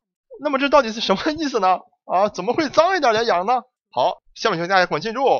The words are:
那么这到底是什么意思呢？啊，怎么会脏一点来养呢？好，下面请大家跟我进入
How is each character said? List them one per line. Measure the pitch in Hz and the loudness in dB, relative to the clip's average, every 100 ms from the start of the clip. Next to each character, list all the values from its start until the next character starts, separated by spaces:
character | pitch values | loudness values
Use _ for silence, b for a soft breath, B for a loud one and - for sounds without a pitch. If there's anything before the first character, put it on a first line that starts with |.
| _ _ _ 480 | _ _ _ -8
那 | 277 | -4
么 | 269 | -2
这 | 277 | 4
到 | 294 | 4
底 | 226 | 2
是 | 220 | -2
什 | - 196 | -2 -2
么 | 311 | -2
意 | 302 294 | -4 -4
思 | 247 | 0
呢？ | 185 185 - _ - | 2 0 -4 _ -4
啊， | 175 208 | 0 0
怎 | - 185 | -2 -4
么 | |
会 | - 302 | -2 0
脏 | - 339 381 | 2 2 2
一 | |
点 | 269 | 2
来 | 220 | 2
养 | 233 175 196 | 0 0 0
呢？ | 247 - _ _ | -2 -4 _ _
好， | - 151 - _ - | -2 -2 -2 _ -6
下 | 226 | -2
面 | 170 | -2
请 | 175 | 0
大 | 190 | 2
家 | 175 | 2
跟 | 160 | 0
我 | |
进 | 196 | -4
入 | 220 269 - | -2 0 0